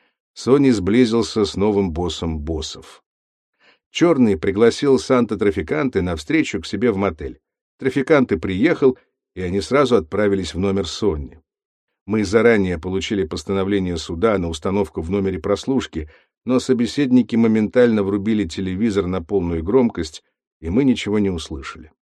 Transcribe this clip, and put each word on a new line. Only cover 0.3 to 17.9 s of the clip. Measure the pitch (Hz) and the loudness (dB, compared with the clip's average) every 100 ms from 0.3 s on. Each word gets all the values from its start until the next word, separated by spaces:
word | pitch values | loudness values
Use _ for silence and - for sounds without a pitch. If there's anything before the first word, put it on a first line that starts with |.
Сони | - 117 143 139 | -8 2 4 4
сблизился | 107 90 117 120 117 104 110 101 | 2 2 2 4 2 0 -2 -2
с | 92 | 0
новым | 107 101 95 | 0 0 -2
боссом | 78 87 - 82 78 | -2 -6 -4 -6 -6
боссов. | 73 78 - - - - _ _ _ _ _ _ _ _ _ | -6 -8 -8 -14 -20 -20 _ _ _ _ _ _ _ _ _
Черный | - 170 143 113 92 | 0 2 4 4 2
пригласил | 98 98 117 - 143 127 | 0 4 4 4 2 2
Санта | - 127 117 104 | 2 2 2 0
Трафиканте | 104 95 82 151 135 95 | 0 0 -4 -4 -2 -2
на | 90 85 | -2 -4
встречу | - 151 131 98 | -2 -2 0 -6
к | - | -8
себе | 101 120 | -2 0
в | 98 | 0
мотель. | 98 78 67 - _ _ _ _ | -2 -4 -10 -14 _ _ _ _
Трафиканте | 131 139 127 147 127 - | -2 -2 2 2 4 0
приехал, | 95 95 160 160 131 127 _ _ _ 92 | -2 0 0 2 2 0 _ _ _ -8
и | |
они | 90 98 | -4 -4
сразу | - 135 131 113 | 0 0 4 2
отправились | 78 98 104 98 90 | 0 -2 0 0 -2
в | 87 | -2
номер | 98 98 90 | -2 -2 -4
Сонни. | - 104 78 65 - _ _ _ _ _ _ - | -4 -4 -4 -8 -16 _ _ _ _ _ _ -4
Мы | 107 | -2
заранее | 95 110 117 107 92 85 | 2 4 6 4 2 -2
получили | 92 95 - 104 95 | -4 -6 -2 -2 -2
постановление | 90 - 98 95 101 90 85 | -6 -4 -4 0 -2 -2 -6
суда | - 82 110 98 | -6 -2 0 0
на | 85 | -2
установку | 80 98 98 95 95 | -6 -4 -2 -4 -6
в | 82 | -4
номере | 101 95 90 | -2 0 -2
прослушки, | 90 98 - 131 - 82 76 _ _ _ 113 | 0 -4 0 -2 -2 -8 -12 _ _ _ -2
но | 127 | -2
собеседники | - 120 117 - 135 127 113 117 | 2 0 0 -2 4 4 4 2
моментально | 113 110 101 123 120 | 2 2 2 4 4